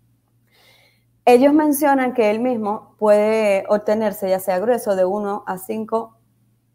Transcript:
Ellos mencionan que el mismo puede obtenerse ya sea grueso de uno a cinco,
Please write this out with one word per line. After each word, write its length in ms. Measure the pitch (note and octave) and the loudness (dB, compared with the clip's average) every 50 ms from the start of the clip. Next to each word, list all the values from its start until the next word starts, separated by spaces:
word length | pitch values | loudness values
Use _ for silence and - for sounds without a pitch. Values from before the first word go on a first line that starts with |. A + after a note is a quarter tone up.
| _ _ _ _ _ _ _ _ _ _ _ _ _ _ _ _ _ _ _ _ _ _ _ _ - | _ _ _ _ _ _ _ _ _ _ _ _ _ _ _ _ _ _ _ _ _ _ _ _ 4
Ellos 280 | B3 B3 B3 C4+ C#4+ | 4 6 6 6 4
mencionan 640 | D4 D#4 D4+ D4+ C#4+ C4+ D4+ C#4 C#4 C4+ B3+ B3 B3 | 4 4 2 2 0 0 2 2 2 2 0 -2 -2
que 160 | B3 G#3+ G#3 | 0 0 0
el 100 | G#3+ A3 | 0 -2
mismo 560 | B3 B3+ B3 A3 G#3+ G3+ G#3+ G#3+ - - _ - | -2 -4 -4 -4 -4 -6 -6 -8 -12 -18 _ 0
puede 680 | G#3+ G#3 G#3 G#3 G#3 G#3+ A3 A3 G#3+ G3+ G3 G3 - - | 2 4 4 4 4 2 2 2 2 2 0 0 0 -2
obtenerse 600 | G#3+ G#3 G#3 G#3+ G#3+ A3 A3 G#3 F#3+ - G3+ F#3 | -2 -2 0 -2 -2 0 -2 -2 -4 -4 -4 -2
ya 120 | F#3 F#3 | -2 -2
sea 180 | F#3 - F#3 F3+ | -2 -2 -2 -2
grueso 360 | G3 A#3 B3 A3+ A#3+ G#3+ G3 | 0 -2 -2 -2 -2 -2 0
de 100 | F#3+ F#3 | 0 0
uno 380 | F#3 G3 G#3 G#3 G3+ G3+ G#3 - | 0 -2 -4 -4 -6 -8 -8 -8
a 100 | - F#3+ | -10 -10
cinco, 600 | F#3 - - G#3+ A3 A3 G#3+ A3+ A3+ A#3 - _ _ _ _ _ _ _ _ _ _ _ _ | -10 -10 -8 -8 -8 -6 -6 -6 -6 -6 -8 _ _ _ _ _ _ _ _ _ _ _ _